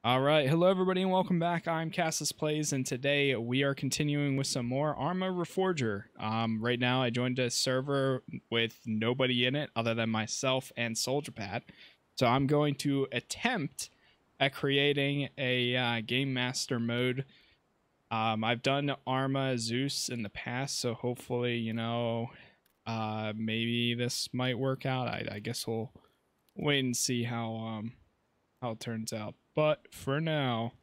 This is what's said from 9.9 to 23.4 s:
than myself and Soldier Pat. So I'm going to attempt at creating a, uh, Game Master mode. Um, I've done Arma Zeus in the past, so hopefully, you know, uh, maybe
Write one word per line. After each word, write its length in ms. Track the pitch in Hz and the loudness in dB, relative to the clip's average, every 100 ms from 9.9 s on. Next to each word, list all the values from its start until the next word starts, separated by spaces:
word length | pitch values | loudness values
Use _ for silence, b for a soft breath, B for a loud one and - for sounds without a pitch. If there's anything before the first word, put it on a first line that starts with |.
than 160 | 113 113 | 2 0
myself 640 | 110 104 - 135 131 - | 0 -2 -2 0 0 -2
and 220 | - 117 113 | -4 -4 -2
Soldier 360 | - 139 143 | -2 -2 -4
Pat. 320 | - 98 110 - B B B _ - | -10 -6 -6 -8 B B B _ 0
So 80 | 127 | 4
I'm 200 | 131 135 | 4 4
going 300 | 147 147 139 | 4 2 0
to 320 | 147 139 135 | 0 0 0
attempt 800 | 123 - - 233 233 135 - - b b b _ _ | -2 -6 -4 -2 0 -4 -8 -12 b b b _ _
at 140 | 139 | 0
creating 760 | - 143 139 143 143 139 143 135 - | 0 0 4 4 2 2 0 -4 -4
a, 400 | 127 123 123 127 | 0 2 2 2
uh, 240 | 123 117 | 0 -2
Game 320 | 110 123 139 | 0 0 0
Master 480 | 127 123 127 - 123 | 0 -2 -4 -2 -2
mode. 460 | 117 120 127 127 135 b b b _ _ _ _ _ | 0 0 0 -2 -8 b b b _ _ _ _ _
Um, 320 | 113 113 110 | 0 0 2
I've 200 | 113 120 | 0 2
done 340 | 135 139 143 131 - | 2 2 0 -4 -2
Arma 520 | 131 135 135 135 127 | 0 0 0 0 0
Zeus 500 | 113 120 139 - - | 0 -2 -2 -2 -4
in 140 | 120 | -4
the 80 | 104 | -6
past, 500 | - - 123 139 - | -8 -6 -6 -4 -4
so 140 | 123 | -4
hopefully, 600 | 113 123 123 - 120 120 120 | -2 -4 -6 -4 -2 0 0
you 160 | 113 | -2
know, 560 | 113 113 117 117 117 120 B B B _ _ - | -2 -2 0 0 -2 -4 B B B _ _ -6
uh, 480 | 113 107 107 110 | -4 -2 -2 -4
maybe 560 | 107 | -2